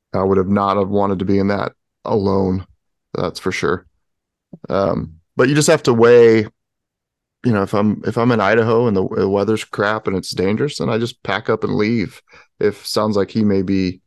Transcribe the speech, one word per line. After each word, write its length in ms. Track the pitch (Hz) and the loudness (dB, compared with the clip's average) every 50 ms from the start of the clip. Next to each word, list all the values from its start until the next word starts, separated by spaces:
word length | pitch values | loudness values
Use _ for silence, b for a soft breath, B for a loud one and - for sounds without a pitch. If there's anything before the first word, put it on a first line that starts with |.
| _ _ - | _ _ -4
I 100 | 98 95 | -2 0
would 160 | 95 98 95 | 2 2 2
have 100 | 95 90 | 2 2
not 280 | 98 101 101 101 98 | 0 0 2 2 2
have 140 | 101 101 95 | 0 0 0
wanted 280 | 101 101 101 98 101 90 | 0 -2 0 0 -2 -2
to 60 | 95 | -2
be 140 | 95 98 98 | -2 0 0
in 100 | 98 98 | 0 0
that 240 | 101 98 - - - _ _ _ _ _ _ | -2 -2 -4 -6 -8 _ _ _ _ _ _
alone, 640 | - 117 110 98 98 98 98 95 92 92 95 92 - _ _ _ _ _ _ _ _ - | -4 -2 0 0 0 0 0 0 -2 -2 -4 -6 -10 _ _ _ _ _ _ _ _ -8
that's 260 | - 90 87 - - | -6 -6 -6 -8 -6
for 100 | - 95 | -8 -6
sure. 360 | 92 - - 76 80 - - _ _ _ _ _ _ _ _ _ _ _ _ _ - - - - | -6 -2 -2 -2 -2 -4 -6 _ _ _ _ _ _ _ _ _ _ _ _ _ -20 -20 -12 -6
Um, 460 | - 95 98 92 - - - 82 80 80 _ _ _ | -2 -2 0 0 -2 -4 -6 -8 -14 -20 _ _ _
but 120 | - 127 131 | 0 0 2
you 80 | 147 | 2
just 120 | 151 151 - | 2 2 2
have 140 | 160 151 - | 2 2 2
to 80 | - 123 | 0 2
weigh, 540 | 117 113 117 120 120 117 117 113 110 107 107 - _ _ _ _ _ _ _ _ _ _ _ _ _ _ _ _ _ - | 4 6 6 8 8 8 8 6 4 2 -2 -8 _ _ _ _ _ _ _ _ _ _ _ _ _ _ _ _ _ -2
you 80 | 123 113 | 0 0
know, 100 | 101 98 | 0 0
if 120 | 95 - | 0 0
I'm, 260 | 104 104 107 98 - - | 0 0 0 0 -2 -4
if 100 | 92 104 | -4 -2
I'm 140 | 120 117 123 | 0 0 2
in 100 | 123 110 | 2 2
Idaho 460 | 101 98 107 117 113 113 113 113 123 | 2 2 2 2 2 2 2 2 2
and 100 | 120 104 | 2 0
the, 120 | 95 92 - | 0 -2 -2
the 200 | - - 98 98 | -2 -2 0 0
weather's 360 | 98 101 101 104 110 107 - | 0 0 0 0 -2 -2 -4
crap 420 | - - - 107 101 107 110 - | -8 -6 -4 -2 -2 -2 -2 -4
and 100 | - 95 | -6 -6
it's 140 | 92 - - | -6 -6 -6
dangerous, 480 | - - 92 95 104 110 131 151 147 - | -6 -4 -2 -2 -2 -2 -4 -6 -4 -6
then 100 | - - | -4 -4
I 100 | 117 110 | -2 -2
just 220 | 117 123 - - - | -4 -6 -8 -10 -8
pack 260 | - 98 101 - - | -6 -6 -4 -2 -2
up 140 | 113 110 - | -4 -2 -2
and 100 | 101 101 | -4 -2
leave. 480 | 98 104 107 117 117 95 78 - - _ b b b b b _ _ | -2 -2 0 -2 -2 -4 -6 -8 -16 _ b b b b b _ _
If 260 | - 104 101 - - | -2 -2 -2 -4 -8
sounds 300 | - - 113 107 107 107 | -6 -4 -2 -2 0 0
like 140 | 101 95 92 - | -2 -2 -2 -2
he 100 | 113 107 | -2 0
may 200 | 104 98 98 95 | 0 0 0 0
be, 380 | 90 98 95 95 92 90 - _ | -2 -2 -2 -2 -4 -6 -8 _